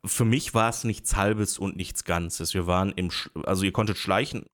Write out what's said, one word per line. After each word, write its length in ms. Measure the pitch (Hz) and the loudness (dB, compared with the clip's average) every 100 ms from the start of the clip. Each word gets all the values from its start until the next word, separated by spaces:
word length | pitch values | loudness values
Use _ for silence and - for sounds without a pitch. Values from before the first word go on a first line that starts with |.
| - | -4
Für 200 | - 113 | 2 4
mich 280 | 135 - | 2 2
war 160 | 113 113 | 2 2
es 140 | 113 | 2
nichts 320 | 113 101 - 101 | -2 -2 0 2
Halbes 420 | 101 107 101 - | 4 2 0 -2
und 180 | 98 92 | -4 -4
nichts 260 | 87 - | -6 -6
Ganzes. 500 | - 85 82 - 87 | -2 -2 -2 -4 -4
Wir 140 | 95 87 | -2 2
waren 240 | 90 98 - | 2 0 0
im 140 | 90 | -2
Sch-, 220 | - - 82 | -4 -8 -6
also 220 | - 95 95 | -2 0 2
ihr 60 | |
konntet 240 | 104 107 95 | 2 0 0
schleichen 480 | - 98 143 113 - | 0 0 0 -6 -10